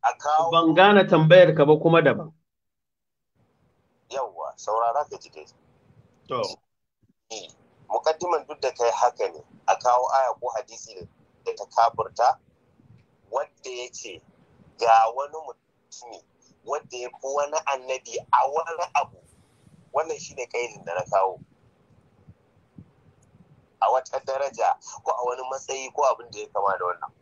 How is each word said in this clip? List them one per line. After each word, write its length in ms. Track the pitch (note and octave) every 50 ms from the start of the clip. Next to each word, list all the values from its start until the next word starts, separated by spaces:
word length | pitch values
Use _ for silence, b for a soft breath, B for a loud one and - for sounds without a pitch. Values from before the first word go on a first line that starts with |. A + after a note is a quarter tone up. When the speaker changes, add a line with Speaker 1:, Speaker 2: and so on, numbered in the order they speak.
Speaker 1:
A 100 | - A#2 -
kawo 360 | _ - D3 D3+ D#3 E3 E3
Speaker 2:
Ban 240 | E3 E3 E3 E3 D#3+
gane 300 | E3+ F#3+ G3+ G#3 G3+ F3+
tambayar 480 | - F3+ D#3+ D#3 D#3 F3 F#3 F3+ D#3+ D#3
ka 80 | D#3 D3
ba 80 | C#3+ D#3
kuma 240 | D3 - E3 E3 E3
daban. 300 | D#3+ C#3 A2+ G2+ E2+ D#3+ - _ _ _ _ _ _ _ _ _ _ _ _ _ _ _ _ _ _ _ _ _ _ _ _ _ _ _ _ _ _ _ _ _ _ _
Speaker 1:
Yawa, 440 | - C3+ C3 A2 F2+ E2 D2+ C#2 -
saurara 480 | - - - G#2+ A2+ A#2 A#2 A#2+ C#3 D3 -
ka 80 | G#2 F#2
ji 100 | - -
dai. 160 | _ D#2 D2+ - _ _ _ _ _ _ _ _ _ _ _ _ _ _ _ -
Speaker 2:
To. 120 | C#3+ B2 G#2+ F#2+ - _ _ _ _ _ _ _ _ _ _ _ _ _ _ _
Speaker 1:
Eh, 180 | A2+ G#2+ F#2 - - _ _ _ _ _ _ _
mukaddiman 560 | G#2 - - D#3+ D#3 - F3+ F3+ E3+ D#3 -
duk 140 | - D3+ -
da 100 | - B2+
kai 180 | - - A#2+ A#2
haka 380 | A2 - B2 A#2+ - - G#2+ F#2
ne, 120 | E2+ D#2 - _ - - _
a 100 | - F#2+
kawo 320 | - - B2 B2 B2 B2+ -
aya 200 | - C3+ C3 B2 A2 _
ko 80 | - B2 A#2
hadisi 500 | A2 - _ - - - - G#2+ F#2 F2 - _ _ _ _ _ _ _
da 60 | A#2 A2+
ta 100 | - G2+
kafirta, 720 | _ - - A#2 A#2 - A2 G#2+ - - - A#2 C3 D#3 _ _ _ _ _ _ _ _ _ _ _ - _ _ _ _ _ _ _
wanda 400 | - C3+ D3+ - _ _ _ C3
ya 180 | B2 A#2+ B2 B2
ce 280 | - - - A2 F2+ D#2 _ _ _ _ _ _ _ _ - _ _ _
ga 300 | A2+ A#2 A2+ A2+ A2+ A2+ A#2
wani 220 | B2+ C#3 D3 D3+ D#3+ D#3
mutumi, 720 | C3+ A#2 _ _ _ _ _ _ _ - - - A#2+ A2 F#2 _ _ _ _ _ _ _ _ _
wanda 320 | G#2+ C#3 D3+ - - B2
ya 120 | B2 A#2+ B2
fi 180 | - - -
wani 320 | C3+ C#3 C#3+ D3 C#3+ D3+ D#3 -
annabi 520 | C#3+ C#3 C3 B2+ B2+ C3 C3 _ B2 A2+ B2 - _
a 80 | - B2+ C3 C3+
wani 360 | C#3+ D#3+ E3 E3 E3 D#3+ F3 - _
abu. 220 | D3 - - - - _ _ _ _ _ _ _ _ _ _ _ _ _ _
Wannan 260 | - C#3 D#3 D#3+ D#3 C#3
shi 140 | - - C#3+
ne 120 | C#3 B2
kaidin 380 | - - A#2 A#2+ A#2 A2+ - F2
da 100 | E2+ E2+
na 80 | F#2 F2+ -
kawo. 300 | G#2 G2 F#2+ F#2+ F2+ - - _ _ _ _ _ _ _ _ _ _ _ _ _ _ _ _ - - _ _ _ _ _ _ _ _ - - _ _ _ _ _ _ _ _ _ _ _ - _ _ _ _ _ _ _
A 60 | - G2+
wata 300 | A#2+ C3 - - - C3+
daraja, 560 | - C3+ C3+ C3+ C#3 C#3 A#2+ A2+ G#2+ F2 - - B B B B
ko 80 | _ -
a 140 | - B2+ B2
wani 180 | B2 B2 B2 C3 B2+
matsayi, 380 | C3+ C3+ - - C3+ C3+ C3 C3
ko 100 | _ - B2+
abin 260 | C3 A#2 - - -
da 80 | - G#2
ya 60 | G#2+ G#2
kama 240 | _ G2+ G2 G2 F#2+ F2+
da 60 | F2+
wannan. 280 | F2+ F2+ E2+ - - _ _